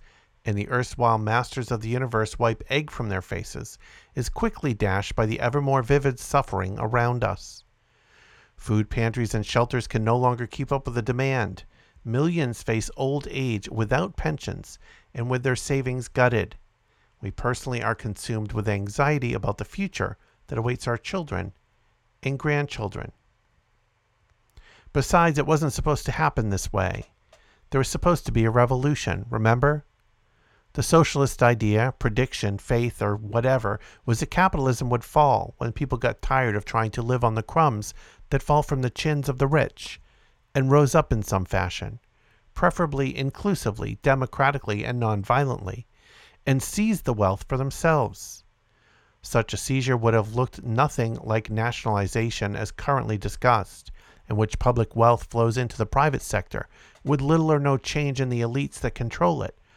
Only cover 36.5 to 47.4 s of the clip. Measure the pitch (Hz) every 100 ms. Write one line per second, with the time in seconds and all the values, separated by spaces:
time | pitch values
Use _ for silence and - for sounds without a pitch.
36.5 | 104 - 117 113 113 117 127 117 110 -
37.5 | 165 156 107 104 - - - - 135 -
38.5 | 151 147 135 123 - 156 147 139 127 135
39.5 | 151 - - - - - _ _ _ _
40.5 | 139 131 143 139 165 - 110 101 95 90
41.5 | 95 90 - 101 113 - _ _ _ _
42.5 | - 175 - 165 139 135 - 135 - 208
43.5 | 180 113 104 104 104 139 135 131 - 139
44.5 | 139 - 104 - 123 113 104 98 123 139
45.5 | 117 95 107 - _ _ - - _ -
46.5 | 135 - - 220 196 - 107 98 101